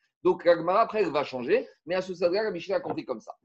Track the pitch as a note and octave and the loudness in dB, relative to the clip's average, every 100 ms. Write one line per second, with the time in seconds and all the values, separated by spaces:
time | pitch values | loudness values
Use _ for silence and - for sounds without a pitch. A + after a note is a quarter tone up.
0 | _ _ F3 F3+ E3+ E3+ E3 G3 A#3 G#3+ | _ _ 0 2 4 4 4 2 2 2
1 | F3+ D3 C3+ B2+ A#2+ A3 C4+ _ - F#3 | 0 0 -2 -6 0 0 0 _ -6 -4
2 | F#3 E3+ F3 F#3+ A3 F3 E3+ F#3 D#3 D#3 | -4 -2 0 2 -2 -6 -4 -4 -2 -8
3 | - A2+ - - | -6 -8 -8 -16